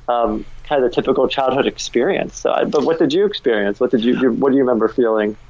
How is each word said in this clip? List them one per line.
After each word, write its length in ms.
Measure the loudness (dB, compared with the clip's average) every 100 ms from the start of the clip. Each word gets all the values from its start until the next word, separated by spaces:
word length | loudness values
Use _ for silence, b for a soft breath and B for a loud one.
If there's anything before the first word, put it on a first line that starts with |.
| -4
um, 340 | 0 0 -2 -8 -14 -4
kind 160 | 0
of 60 | 2
the 60 | 0
typical 320 | 0 0 0
childhood 380 | 0 0 0 -2
experience. 720 | -4 -4 -2 0 -2 -4 -6
So 120 | -2
I, 120 | 0 0
but 180 | 0
what 160 | 0 0
did 140 | 0
you 120 | 0 0
experience? 540 | -2 -2 0 -2 -2
What 120 | 0
did 120 | 0
you, 160 | 0 2
you, 120 | 0
what 160 | 2 2
do 60 | 2
you 60 |
remember 240 | 2 2 2
feeling? 480 | 2 2 2 0 -4